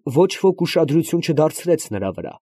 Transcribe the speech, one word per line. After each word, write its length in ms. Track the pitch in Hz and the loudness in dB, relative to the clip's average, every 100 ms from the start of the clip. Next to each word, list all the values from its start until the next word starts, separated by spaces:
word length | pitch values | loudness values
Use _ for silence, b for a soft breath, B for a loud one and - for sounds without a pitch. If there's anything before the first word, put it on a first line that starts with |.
| - | -2
ոչ 220 | 123 185 - | 2 2 2
ոք 320 | 190 185 175 | 0 2 0
ուշադրություն 560 | 180 151 156 156 170 | 0 2 2 0 -2
չդարձրեց 680 | 165 147 156 - 175 156 - | 0 2 2 0 -2 -2 -2
նրա 220 | 104 95 | -4 -4
վրա։ 260 | 87 - - | -6 -10 -14